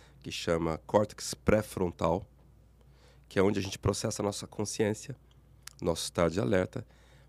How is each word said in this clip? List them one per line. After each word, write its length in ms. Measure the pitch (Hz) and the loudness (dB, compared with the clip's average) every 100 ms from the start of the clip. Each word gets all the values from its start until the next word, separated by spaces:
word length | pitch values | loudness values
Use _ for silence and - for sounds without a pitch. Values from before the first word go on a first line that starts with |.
| - - | -20 -18
que 100 | - | -12
chama 480 | - - 82 82 80 - | -6 0 0 0 -2 2
córtex 480 | 104 104 - - - | 2 2 -2 -10 -4
pré-frontal, 920 | - 107 104 - 92 - 85 87 - - - - - _ - - - - - | 2 2 2 -2 -2 0 0 0 -2 -16 -20 -20 -20 _ -20 -20 -20 -20 -4
que 80 | - | 2
é 60 | |
onde 160 | 98 104 | 4 2
a 20 | |
gente 160 | 98 - | -2 -2
processa 460 | 101 101 113 - | -2 0 -2 -2
a 20 | 101 | -2
nossa 220 | 101 92 | -4 -8
consciência, 680 | - 104 - 107 107 - 131 - - - - - - | -8 -6 0 0 0 -6 -16 -20 -20 -20 -20 -20 -6
nosso 240 | 87 82 - | -2 -2 -2
estado 260 | - 85 | 0 2
de 80 | 85 | 2
alerta. 440 | 123 95 90 - 110 - - - | 0 0 0 -6 -12 -18 -20 -20